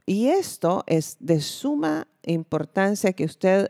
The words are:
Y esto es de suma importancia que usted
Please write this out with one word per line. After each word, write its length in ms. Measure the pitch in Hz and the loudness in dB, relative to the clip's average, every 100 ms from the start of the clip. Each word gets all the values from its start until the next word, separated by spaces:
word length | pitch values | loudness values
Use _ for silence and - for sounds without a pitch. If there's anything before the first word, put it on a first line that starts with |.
| - | -4
Y 220 | 196 254 | 0 2
esto 560 | 381 - - 170 190 - | 2 0 -2 0 0 0
es 300 | 160 151 - | 0 0 -8
de 220 | - 160 | 0 0
suma 680 | 147 - 269 294 311 311 - _ | 0 -6 -2 -2 -2 -4 -6 _
importancia 880 | - 165 165 156 156 196 196 208 196 | -4 -4 -2 -4 -2 0 0 2 0
que 120 | 185 | 0
usted 440 | 156 - 185 196 | -4 0 2 4